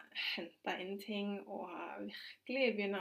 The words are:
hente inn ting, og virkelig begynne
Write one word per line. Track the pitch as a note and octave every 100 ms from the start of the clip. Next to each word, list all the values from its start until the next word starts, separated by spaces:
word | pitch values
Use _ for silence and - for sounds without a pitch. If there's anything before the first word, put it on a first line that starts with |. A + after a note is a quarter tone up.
| - - -
hente | - E3+ - - F3
inn | F#3 G3+
ting, | G3+ G#3 G3+ G3+ G3+
og | G3 F3+ E3+ E3+ G3+
virkelig | G3+ - - - - B3+ B3 G#3
begynne | G3+ G3